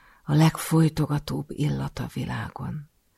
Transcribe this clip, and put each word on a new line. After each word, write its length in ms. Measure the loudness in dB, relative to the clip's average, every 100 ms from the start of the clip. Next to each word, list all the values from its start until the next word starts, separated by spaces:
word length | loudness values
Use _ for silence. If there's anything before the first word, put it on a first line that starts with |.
| _ _
a 100 | 0
legfolytogatóbb 1160 | 6 6 4 2 4 4 2 -2 -2 -2 -6 -6
illat 480 | -4 -2 -2 -4 -6
a 80 | -8
világon. 760 | -6 -6 -6 -8 -8 -8 -10 -12 _ _